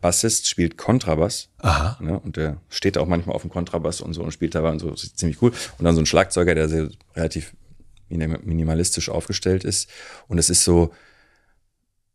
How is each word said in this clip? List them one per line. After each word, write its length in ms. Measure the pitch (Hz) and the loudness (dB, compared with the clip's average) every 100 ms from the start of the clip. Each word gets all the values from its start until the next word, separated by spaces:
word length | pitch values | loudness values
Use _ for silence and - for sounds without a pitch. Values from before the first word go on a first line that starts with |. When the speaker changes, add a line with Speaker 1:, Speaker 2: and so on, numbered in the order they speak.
Speaker 1:
Bassist 460 | 87 90 113 - - | 0 2 2 0 -2
spielt 300 | - 85 - | 0 0 0
Kontrabass. 680 | - 120 92 78 82 - - - | 0 2 2 2 0 -2 -12 -4
Speaker 2:
Aha. 400 | - 76 82 - | 0 0 0 -4
Speaker 1:
Ne? 200 | 78 92 | -4 -4
Und 160 | - 78 | -4 -4
der 220 | 78 71 - | -4 -6 -10
steht 280 | - 95 92 | -2 0 2
auch 120 | 85 | 2
manchmal 260 | 85 85 | 0 -2
auf 80 | - | -6
dem 80 | 87 | -6
Kontrabass 520 | 92 87 85 80 82 | -6 -4 -4 -4 -6
und 120 | 85 | -8
so 80 | 82 | -8
und 80 | 82 | -8
spielt 240 | - 80 | -4 -4
dabei 160 | 82 80 | 0 0
und 80 | 78 | -2
so, 100 | 80 | -6
das 120 | - | -8
ist 160 | - - | -12 -4
ziemlich 240 | 85 73 | -4 2
cool. 80 | 120 - - - | 2 2 -8 -2
Und 60 | |
dann 120 | 85 82 | 2 4
so 40 | |
ein 60 | 76 | 4
Schlagzeuger, 480 | 80 95 90 87 | 2 2 2 2
der 140 | 78 78 | 2 2
sehr, 220 | 80 76 - _ 90 | 0 -2 -8 _ -4
relativ 380 | 80 78 - - - - - - - | -4 -4 -10 -14 -20 -20 -20 -20 -8
minim-, 300 | 82 80 80 | -4 -4 -4
minimalistisch 640 | - 82 80 80 87 - - | -2 -2 0 0 0 -2 -4
aufgestellt 560 | 82 - - 92 95 | -4 -4 -2 0 0
ist. 260 | 98 95 - - - - - | 0 -4 -6 -12 -20 -18 -4
Und 100 | 85 | 0
es 100 | 78 | 2
ist 140 | 87 | 4
so, 300 | - 87 82 - - _ _ _ _ _ _ _ _ _ _ | 6 6 6 0 -20 _ _ _ _ _ _ _ _ _ _